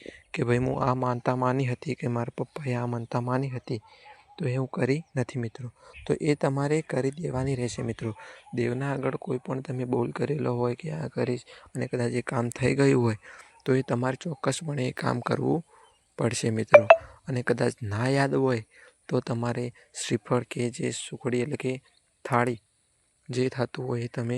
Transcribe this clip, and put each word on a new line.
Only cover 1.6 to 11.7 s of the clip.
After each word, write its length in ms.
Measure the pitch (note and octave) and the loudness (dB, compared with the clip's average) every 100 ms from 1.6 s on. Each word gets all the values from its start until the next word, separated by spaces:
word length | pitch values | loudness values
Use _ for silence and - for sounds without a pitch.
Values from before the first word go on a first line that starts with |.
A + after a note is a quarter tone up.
| C3 | 0
હતી 300 | B2 D#3 B2 | -2 -4 -4
કે 120 | C3+ | -2
મારા 300 | A#2+ A#2+ - | -2 -2 -6
પપ્પાએ 360 | C3 - C#3 | -8 -6 -4
આ 120 | A#2+ A#2+ | -2 -2
માનતા 360 | A#2+ A2+ B2 | -4 -4 -4
માની 280 | A#2+ B2+ C#3 | -2 -2 -2
હતી 320 | B2+ - A#2 - - - - _ - | -6 -6 -8 -8 -20 -20 -20 _ -6
તો 100 | C#3 | -4
એ 80 | B2+ | -2
હું 120 | C3 | -4
કરી 360 | - B2+ D3 - C3+ | -2 0 0 -2 -4
નથી 240 | A#2+ B2+ | -2 -2
મિત્રો, 300 | A#2 - A#2+ - - - - | -6 -8 -14 -14 -20 -10 -4
તો 80 | D3 | -2
એ 140 | D#3 D3 | 2 2
તમારે 460 | D3+ C#3 C#3+ D3+ | 2 0 0 0
કરી 300 | - C3+ C3+ | 0 0 0
દેવાની 440 | C#3+ D#3+ B2+ C3 B2+ | -2 -4 -2 -2 0
રહેશે 260 | A#2+ - | -2 -4
મિત્રો. 300 | A#2+ A2+ A2+ G#2+ - - - | -6 -4 -6 -8 -12 -20 -8
દેવના 380 | B2 A#2+ B2+ C#3 | -2 0 0 -2
આગળ 220 | C#3 C3 C3 | -2 -2 -4
કોઈ 220 | - B2+ | -4 -6
પણ 240 | - C3 | -4 -6
તમે 240 | C3+ B2+ B2 | -4 -6 -2
બોલ 260 | B2 C3 | 0 0
કરેલો 400 | D3 C3 D3 B2+ A#2+ | 0 -2 0 0 2
હોય 200 | B2 A#2+ | 0 0
કે 160 | D#3 | -6
આ 160 | D#3 C3 | -6 -6
કરીશ 380 | - A#2+ A#2+ - - - | -2 -2 -2 -6 -20 -12